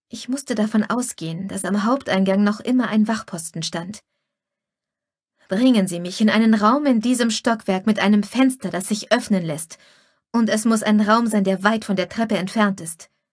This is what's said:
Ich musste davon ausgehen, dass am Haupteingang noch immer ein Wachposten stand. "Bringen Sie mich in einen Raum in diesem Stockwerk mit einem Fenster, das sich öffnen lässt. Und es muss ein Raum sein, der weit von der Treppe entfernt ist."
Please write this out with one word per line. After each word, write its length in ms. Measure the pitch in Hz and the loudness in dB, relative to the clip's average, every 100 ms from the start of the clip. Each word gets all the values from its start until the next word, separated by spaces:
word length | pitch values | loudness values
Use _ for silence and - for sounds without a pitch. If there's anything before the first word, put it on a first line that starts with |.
| _ | _
Ich 220 | 220 - | -12 -8
musste 260 | 277 - 214 | -6 -4 -2
davon 280 | 214 220 | 0 0
ausgehen, 640 | - 247 247 - 165 165 190 | 0 -2 -4 -6 -8 -8 -8
dass 180 | 190 180 | -6 -4
am 180 | 208 | 0
Haupteingang 600 | 214 277 - 190 190 190 | 0 0 0 0 2 2
noch 180 | 208 214 | 2 0
immer 260 | - 254 226 | 0 0 2
ein 200 | 220 214 | 2 2
Wachposten 540 | 220 - 170 - 165 | -2 -6 -12 -10 -8
stand. 360 | 160 170 175 214 _ _ _ _ _ _ _ _ _ _ _ _ _ _ - | -8 -8 -10 -14 _ _ _ _ _ _ _ _ _ _ _ _ _ _ -6
"Bringen 380 | 190 262 226 190 | 2 4 4 2
Sie 120 | 170 | -4
mich 220 | 180 185 | -6 0
in 80 | 220 | 4
einen 240 | 220 226 | 4 4
Raum 320 | 214 208 277 285 | 4 4 4 2
in 160 | 233 | 2
diesem 280 | 240 247 240 | 2 0 0
Stockwerk 560 | 214 240 220 - 185 220 | 0 -2 -2 -2 -2 0
mit 140 | 214 | 2
einem 240 | 196 208 | 4 2
Fenster, 460 | 202 240 262 262 180 | 2 2 2 0 -6
das 180 | 175 185 | -6 -4
sich 240 | 208 - | -4 0
öffnen 320 | 240 226 190 | 0 2 -2
lässt. 340 | 165 143 - - _ _ _ _ _ | -2 -6 -10 -16 _ _ _ _ _
Und 160 | 233 220 | -2 0
es 140 | 214 | 0
muss 180 | 226 220 | 2 0
ein 200 | 214 214 | 2 2
Raum 260 | 208 233 233 | 4 2 2
sein, 160 | 214 | 0
der 180 | 190 190 | 0 0
weit 200 | 202 220 | 0 0
von 140 | - 190 | -2 -4
der 100 | 180 | -4
Treppe 300 | - 220 196 | -4 -2 -2
entfernt 420 | 190 220 202 190 | -2 0 0 -2
ist." 300 | 160 - - _ _ | -8 -12 -16 _ _